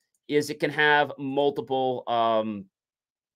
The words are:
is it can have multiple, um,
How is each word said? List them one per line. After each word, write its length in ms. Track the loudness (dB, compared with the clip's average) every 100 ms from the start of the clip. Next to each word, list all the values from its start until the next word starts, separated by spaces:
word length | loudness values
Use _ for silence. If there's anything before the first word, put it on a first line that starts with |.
| _ _ -4
is 220 | -2 -2
it 100 | -4
can 100 | -4
have 420 | 2 4 4 2 -2
multiple, 880 | -4 0 0 0 -4 -2 -2 -4 -2
um, 580 | 0 2 2 0 -6 -12 _ _ _ _ _ _